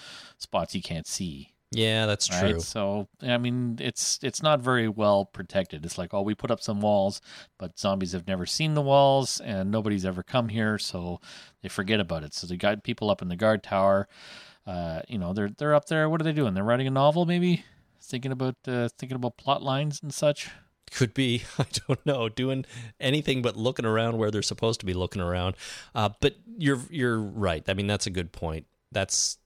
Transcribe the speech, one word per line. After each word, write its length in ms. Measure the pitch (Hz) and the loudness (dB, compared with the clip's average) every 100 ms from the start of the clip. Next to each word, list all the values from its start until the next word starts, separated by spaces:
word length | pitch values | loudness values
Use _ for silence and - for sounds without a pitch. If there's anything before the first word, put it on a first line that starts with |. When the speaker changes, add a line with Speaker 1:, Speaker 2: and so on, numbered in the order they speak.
| - - - - | -20 -18 -20 -18
Speaker 1:
spots 360 | - 95 82 98 | -4 -2 -2 -4
you 60 | |
can't 260 | - 82 - | -6 -8 -6
see. 420 | - 90 69 - _ _ | -6 -6 -8 -14 _ _
Speaker 2:
Yeah, 320 | 113 110 110 107 | 0 2 2 2
that's 240 | 101 - | 0 0
Speaker 1:
Right? 220 | 90 98 | 0 2
Speaker 2:
true. 80 | 82 | 0
Speaker 1:
So, 480 | - 113 98 101 98 _ | -4 -4 -2 -2 -6 _
I 160 | 127 120 | -2 0
mean, 400 | 123 123 123 113 | 0 -2 -2 -4
it's, 400 | 131 - - - | -4 -4 -4 -2
it's 200 | 131 - | -4 -2
not 160 | 156 147 | 2 2
very 300 | 127 123 113 | 4 2 2
well 340 | 107 104 101 | 2 4 4
protected. 600 | 98 - 92 98 90 78 85 | 2 -8 -4 -2 -2 -6 -8
It's 120 | - | -8
like, 160 | 87 | -4
"Oh, 80 | 101 | -2
we 140 | 101 104 | -2 -2
put 160 | 120 | -2
up 80 | 117 | -2
some 200 | - 101 | -2 0
walls, 400 | 104 104 98 - - - - _ | 4 4 2 -2 -10 -20 -20 _
but 220 | 87 - | -12 -4
zombies 320 | 101 98 90 | 0 0 0
have 160 | 92 90 | -4 -4
never 180 | 92 87 | -4 -2
seen 280 | - 156 | -2 0
the 80 | 151 | 2
walls, 580 | 139 139 139 139 127 - | 4 6 8 6 2 -4
and 320 | - 98 95 | -4 -2 0
nobody's 320 | 110 107 101 | 0 2 0
ever 180 | 92 90 | 0 -4
come 280 | - 127 113 | -2 -2 -2
here, 280 | 110 107 104 | 0 0 0
so 440 | - 92 87 85 - - - _ | -4 -6 -6 -8 -10 -20 -20 _
they 80 | 92 | -8
forget 320 | - 98 107 | -4 0 0
about 240 | 87 80 76 | 0 -4 -6
it." 80 | |
So 120 | - 87 | -10 -8
they 120 | 90 | 0
got 260 | 101 107 | 2 2
people 260 | - 117 104 | -2 -2 0
up 120 | 98 | 0
in 80 | 90 | -2
the 80 | 87 | 2
guard 260 | 110 107 | 4 2
tower. 460 | - 196 98 98 101 - - - - - 104 | 2 4 6 6 2 -8 -20 -20 -20 -16 -8
Uh, 320 | 90 85 80 - | -6 -4 -6 -6
you 100 | 110 | -4
know, 140 | 87 | -2
they're, 160 | 101 101 | -2 -2
they're 260 | - 147 | -2 2
up 120 | 147 - | 2 2
there. 240 | 160 156 | 0 2
What 100 | 160 | 2
are 60 | 160 | 0
they 80 | |
doing? 220 | 151 123 92 | 2 2 2
They're 80 | 107 | 2
writing 220 | 123 135 | 2 2
a 40 | |
novel, 340 | 135 147 165 170 | 4 4 4 2
maybe? 380 | 175 180 170 - _ _ _ | 2 2 0 -2 _ _ _
Thinking 320 | - 123 135 | -10 -6 -4
about, 220 | 127 131 123 - | -2 -2 -4 -4
uh, 220 | 123 120 - | -2 -2 -4
thinking 180 | 127 131 | -8 -4
about 220 | 123 - | -4 -4
plot 260 | - 143 | 0 0
lines 400 | 135 135 151 143 | 0 -2 -2 -4
and 100 | 147 | -8
such? 360 | - 151 147 - - _ _ - | 0 0 0 -6 -16 _ _ -14
Speaker 2:
Could 220 | - 120 | -2 0
be. 300 | - 127 120 - | 2 0 0 -2
<laughs> 60 | - | -4
I 100 | 123 - - | -2 -4 -2
don't 180 | 131 151 | -2 0
know. 220 | 135 113 | 0 -2
Doing 380 | 120 131 135 131 120 113 - | -2 -2 -2 -6 -12 -16 -4
anything 420 | 135 151 143 131 | 0 2 2 2
but 140 | 120 107 | 0 0
looking 300 | 117 127 113 | 0 0 2
around 320 | 113 113 113 | 2 2 2
where 120 | 107 | 2
they're 120 | 104 | 0
supposed 400 | - - 113 117 | -2 0 0 0
to 40 | 95 | -2
be 80 | |
looking 280 | 90 90 101 | -2 -2 -2
around. 340 | 87 90 92 - - - - 120 | -2 0 0 -4 -10 -16 -8 0
Uh, 140 | 104 - | 0 2
but 160 | 143 - - 233 | 0 0 -10 -2
you're, 240 | 143 127 - | 2 2 -2
you're 280 | - 123 113 | -2 0 2
right. 460 | 104 110 98 80 - | -2 -2 0 0 -2
I 40 | 98 | -2
mean, 120 | 101 | 0
that's 200 | 101 107 | 0 -2
a 40 | |
good 220 | 90 85 | -4 -6
point. 320 | - 82 80 - _ _ | -6 -6 -6 -10 _ _
That's, 460 | 101 95 - - - | -4 -2 0 -2 -4